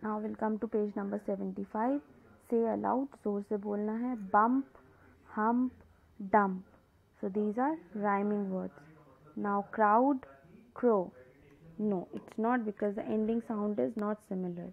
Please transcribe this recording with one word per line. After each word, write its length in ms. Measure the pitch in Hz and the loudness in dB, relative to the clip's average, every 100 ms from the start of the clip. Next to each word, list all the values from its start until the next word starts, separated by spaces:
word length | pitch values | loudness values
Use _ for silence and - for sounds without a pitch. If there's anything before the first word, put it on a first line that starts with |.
Now 160 | 214 214 | -4 -4
we'll 180 | 214 214 | -6 -4
come 220 | 220 214 | -2 -2
to 80 | 226 | 0
page 280 | 220 208 208 | 0 0 -2
number 240 | 196 208 208 | -4 -4 -4
seventy-five। 720 | 196 190 190 196 220 233 285 - - - - - | -4 -4 -6 -6 -2 0 0 -4 -20 -20 -20 -2
Say 120 | 233 226 | 0 2
aloud, 340 | 208 208 233 269 - | 0 0 0 -2 -6
जोर 180 | 220 202 208 | -4 -4 -2
से 80 | 214 | -4
बोलना 360 | 208 208 208 | -2 -2 -2
है। 240 | 220 247 247 190 | -2 -4 -6 2
Bump, 340 | 208 220 262 269 - - - - - - - | 4 6 4 0 -12 -20 -20 -20 -20 -12 -2
hump, 360 | 214 240 254 - - - _ - 202 | 0 2 0 -4 -20 -20 _ -16 2
dump। 280 | 214 196 185 190 - _ _ _ _ | 4 4 0 -8 -20 _ _ _ _
So 80 | 208 | -4
these 300 | 196 208 214 | -2 -2 0
are 180 | 269 320 - | 0 -2 -8
rhyming 500 | 214 202 202 202 208 196 | -4 0 0 0 0 -2
words। 280 | 185 185 - - - - - - - | -4 -6 -10 -20 -20 -20 -20 -16 -6
Now 200 | 208 202 196 | -2 -2 -2
crowd, 540 | - 214 214 262 277 - - - - - | 2 6 6 6 2 -4 -20 -20 -20 -20
crow। 360 | - 247 214 180 - - - - - - - | 0 4 4 2 -8 -20 -20 -20 -20 -20 -4
No, 280 | 214 190 185 | 0 0 -2
it's 240 | 208 - - | -12 -12 -2
not 260 | 220 254 | 0 2
because 300 | 214 202 208 | 0 -2 -2
the 100 | 202 - 220 | -2 -2 -2
ending 260 | 220 233 226 | 0 0 -2
sound 300 | 220 208 208 | -2 -2 0
is 180 | 254 226 | -2 0
not 260 | 208 214 - | -2 -4 -6
similar। 400 | 190 180 175 175 | -6 -4 -6 -12